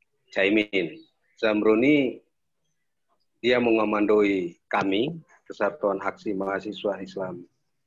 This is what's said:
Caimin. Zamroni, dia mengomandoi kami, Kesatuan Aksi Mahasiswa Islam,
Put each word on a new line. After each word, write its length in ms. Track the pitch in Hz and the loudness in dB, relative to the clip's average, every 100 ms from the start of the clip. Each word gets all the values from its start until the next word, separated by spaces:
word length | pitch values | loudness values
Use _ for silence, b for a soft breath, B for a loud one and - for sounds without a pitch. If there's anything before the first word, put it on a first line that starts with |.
| _ _ _ | _ _ _
Caimin. 520 | - 98 107 104 98 82 - - _ _ _ | -2 2 2 0 -2 -4 -8 -20 _ _ _
Zamroni, 580 | 110 107 104 110 131 147 127 113 _ _ _ _ _ _ _ _ _ _ _ _ | 0 2 4 4 4 4 2 -4 _ _ _ _ _ _ _ _ _ _ _ _
dia 240 | 120 123 | 0 2
mengomandoi 960 | 120 113 107 107 104 107 104 98 87 - _ | 4 2 2 0 2 4 4 0 -4 -10 _
kami, 480 | 104 98 98 135 170 - b _ | -4 0 -2 -2 -6 -16 b _
Kesatuan 560 | - 101 101 104 98 | -6 -4 -2 -4 -2
Aksi 320 | 98 - 110 | -6 -8 -8
Mahasiswa 640 | 95 95 98 104 92 107 95 | -6 -4 -6 -8 -6 -6 -6
Islam, 480 | 92 95 92 87 - _ _ _ | -8 -10 -10 -10 -16 _ _ _